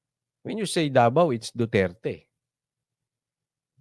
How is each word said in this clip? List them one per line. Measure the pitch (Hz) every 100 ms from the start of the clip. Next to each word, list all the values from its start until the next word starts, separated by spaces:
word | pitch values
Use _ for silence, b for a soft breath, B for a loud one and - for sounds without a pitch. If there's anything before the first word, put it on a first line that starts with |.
| _ _ _ _
When | - 214
you | 190
say | 175 151
Davao, | 127 117 139 170 117
it's | -
Duterte. | 117 113 107 90 87 143 90 _ _ _ _ _ _ _ _ _ _ _ _ _ _ _ _